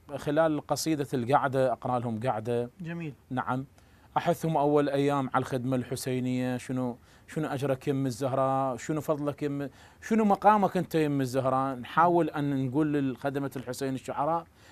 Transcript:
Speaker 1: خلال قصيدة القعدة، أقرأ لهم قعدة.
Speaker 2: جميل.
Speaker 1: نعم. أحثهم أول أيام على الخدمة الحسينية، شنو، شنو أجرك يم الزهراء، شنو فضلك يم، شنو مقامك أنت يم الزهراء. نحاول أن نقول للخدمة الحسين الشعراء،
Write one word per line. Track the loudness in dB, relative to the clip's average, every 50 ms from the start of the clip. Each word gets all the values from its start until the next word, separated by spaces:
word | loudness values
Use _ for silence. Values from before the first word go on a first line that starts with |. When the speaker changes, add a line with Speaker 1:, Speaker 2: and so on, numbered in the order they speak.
| -10 -12 -10
Speaker 1:
خلال | -6 -4 0 2 2 4 2 2 -2 -2 -2
قصيدة | -4 -2 0 -2 -2 -2 -2 -4 -2
القعدة، | -4 0 2 2 2 2 2 2 2 2 2
أقرأ | 0 -2 -2 -2 -2 -2
لهم | -2 -2 -4 -2
قعدة. | -2 -2 -2 -2 -2 -2 -2 -2 -2 -4 -8 -12
Speaker 2:
جميل. | -10 -10 -8 -8 -8 -10 -10 -14 _ -8
Speaker 1:
نعم. | -4 -4 -2 -2 -2 -4 -4 -8 _ -20 -20 -20 -20 -20 -20 -4 -4 -2
أحثهم | 0 0 0 0 0 0 0 2
أول | 2 4 4 4 4 4
أيام | 2 2 2 2 2 0 -2 0 0
على | -2
الخدمة | 0 0 -4 -4 -2 0 -2
الحسينية، | -2 -2 -4 -6 -6 -4 -4 -2 -2 0 0 -2 -2 -2 -2 -4 -4
شنو، | -6 -4 -4 -2 -2 -4 -6 -8 -14 -20 -20 -20 -20 -10
شنو | -6 -4 -4 -2
أجرك | -4 -4 -2 -2 -2 -2 0 -2
يم | 0 0 0
الزهراء، | -2 -2 -2 -4 -2 0 2 2 2 2 0 0 -2 -2 -6
شنو | -4 -4 -4 -4
فضلك | 0 -2 -2 -2 0 -4 -4 -4 -4
يم، | -4 -4 -4 -6 -8 -10 -16 -20 -20 -20 -16
شنو | -4 0 2 4 4
مقامك | 4 4 6 6 6 6 6 4 2 2 0
أنت | -2 0 0
يم | 2 2 2 2 0
الزهراء. | 0 0 0 0 2 2 2 2 0 0 -4
نحاول | -6 -8 -2 4 4 6 6 6 4 2 2
أن | 0 -2 -2 0 0 0 -2
نقول | 0 2 2 2 2 2
للخدمة | 0 0 0 -4 -2 -4 -4 -2 -2 -4 -4 -6
الحسين | -8 -8 -8 -8 -4 -4 -4 -4
الشعراء، | -4 -6 -6 -4 -2 0 0 0 -2 -4 -8 _ _ -20 -20